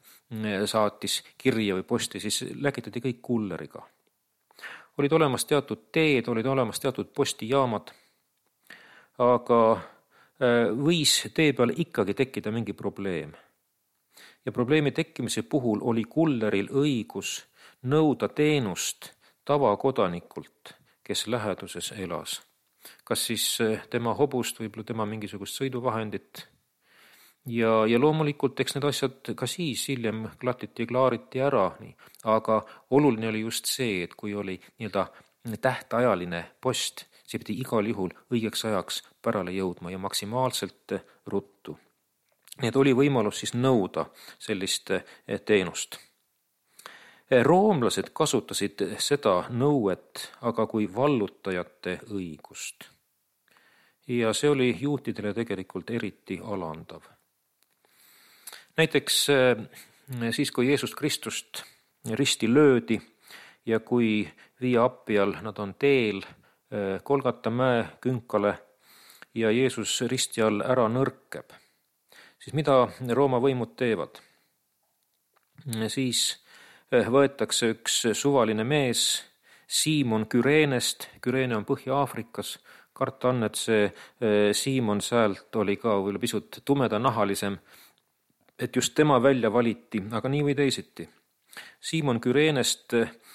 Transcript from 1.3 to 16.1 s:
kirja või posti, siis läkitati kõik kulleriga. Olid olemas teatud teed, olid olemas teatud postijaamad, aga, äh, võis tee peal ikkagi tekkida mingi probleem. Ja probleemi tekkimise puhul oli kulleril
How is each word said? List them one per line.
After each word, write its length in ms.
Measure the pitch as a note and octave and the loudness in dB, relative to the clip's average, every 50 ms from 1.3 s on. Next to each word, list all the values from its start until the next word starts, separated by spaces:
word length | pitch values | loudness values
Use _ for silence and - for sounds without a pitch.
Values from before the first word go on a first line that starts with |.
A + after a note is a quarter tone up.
| _ - | _ 0
kirja 400 | - C3 A#2 A2+ G#2+ G2 F#2 F#2+ | 0 0 2 2 0 0 0 -2
või 80 | - - | -2 -2
posti, 320 | A#2+ A2+ - - - F#2 | -2 -2 -2 -4 -8 -6
siis 220 | G2 G#2+ - - B2+ - - A#2+ | -6 -4 -4 -4 -6 -8 -8 -4
läkitati 400 | C#3+ C#3+ C3+ A#2+ - G#2+ - A#2+ | -4 -4 -4 -4 -10 -10 -10 -6
kõik 220 | - C3 A#2+ - | -6 -6 -6 -6
kulleriga. 640 | - - A#2+ A2+ G#2+ F#2+ E2+ - - - - - - - _ _ _ _ _ _ _ _ _ _ _ _ _ - - - - - - _ - - | -4 -2 -2 -2 -2 -4 -6 -8 -10 -12 -16 -18 -20 -20 _ _ _ _ _ _ _ _ _ _ _ _ _ -20 -18 -18 -18 -20 -20 _ -4 -2
Olid 140 | C#3+ C#3 | 0 2
olemas 360 | D#3+ E3 D#3 C#3 B2 G#2+ - - | 4 4 4 2 2 -2 0 0
teatud 400 | D3+ C#3+ C3+ - A2 - _ - | 0 0 0 -2 -10 -10 _ -4
teed, 360 | - D#3+ D#3+ D#3 C#3 A#2+ A#2 B2 | 0 2 2 4 2 2 0 0
olid 180 | A#2 A2+ A2+ | -2 -2 0
olemas 340 | C3+ C3+ C3+ B2 G#2+ - - | 0 0 0 0 -2 -4 -4
teatud 280 | - C3 - - G2+ - - | -4 -4 -4 -4 -8 -6 -2
postijaamad, 760 | - - - - - A2+ A2 C3+ C#3 C3 A#2+ A2 G2+ - - - _ _ _ _ _ _ _ _ _ _ _ _ _ _ - - - - - - - _ _ _ - | -2 -2 -2 -2 -8 -4 0 2 2 2 2 0 -4 -6 -8 -20 _ _ _ _ _ _ _ _ _ _ _ _ _ _ -20 -20 -20 -20 -20 -20 -20 _ _ _ 2
aga, 420 | B2 B2 B2 A#2+ A#2+ - A#2+ A#2 A2+ A2 | 4 4 4 4 4 4 4 6 6 6
äh, 960 | A2 F2+ - - - _ _ _ _ _ _ _ _ - C3+ A#2+ A#2+ A#2+ A#2+ G2 G#2+ | 4 2 -2 -14 -20 _ _ _ _ _ _ _ _ -2 0 2 4 4 2 2 0
võis 400 | C3 C#3+ D#3+ F3+ E3 C#3 - - - - - - | 0 2 2 2 2 2 2 2 0 -2 -4 0
tee 180 | - D#3+ D3 | 2 2 2
peal 200 | C3+ C3 A#2+ A#2 | 4 2 2 0
ikkagi 420 | - E3+ F3 - - - G2 F#2+ G2 | 2 -2 -4 -4 0 -2 0 0 0
tekkida 380 | - C3 - - G#2 - G#2+ | -2 -2 -2 -4 -8 -6 -4
mingi 240 | A2 A#2 A2 - B2 | -4 -4 -6 -6 -8
probleem. 560 | - - G2+ - - G2 G2 F2 D#2 D2+ D2+ - - _ _ _ _ _ _ _ _ _ _ _ _ _ _ _ - - - _ _ - | -8 -8 -8 -8 -6 -6 -4 -4 -6 -6 -8 -14 -20 _ _ _ _ _ _ _ _ _ _ _ _ _ _ _ -20 -20 -20 _ _ -10
Ja 80 | B2+ | -8
probleemi 400 | - B2 A#2+ A#2+ D3+ D#3 D3 C3+ | -2 -2 2 2 4 4 4 2
tekkimise 500 | A#2 D#3 E3 - - - B2 A#2+ - A2 | 0 -2 -4 -4 -6 -8 -6 -4 -4 -6
puhul 380 | - - - C#3 B2 A#2 G#2 - | -4 -2 -2 0 2 2 0 0
oli 220 | - B2 A2+ A2+ A2 | 0 0 0 0 -2
kulleril 640 | - | -2